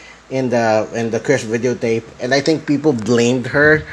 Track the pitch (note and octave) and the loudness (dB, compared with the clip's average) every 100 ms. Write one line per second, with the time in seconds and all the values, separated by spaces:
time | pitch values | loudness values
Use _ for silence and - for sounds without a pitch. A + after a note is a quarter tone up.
0 | - - - C3 B2+ A#2 A2+ A2 G#2 A2 | -20 -20 -8 -4 0 2 2 2 0 -4
1 | A2+ A2+ D3 C3 A2 A2+ B2 A#2+ A#2+ A2+ | -4 -2 0 0 0 -2 -2 -2 -2 -2
2 | - - B2 C#3 C#3+ D#3 - C#3+ D3+ B2 | -4 -10 -2 0 0 -2 0 0 0 0
3 | G#2 A#2 A#2+ B2+ A#2+ C#3+ D3+ D#3 - | 0 2 2 0 -2 2 4 4 0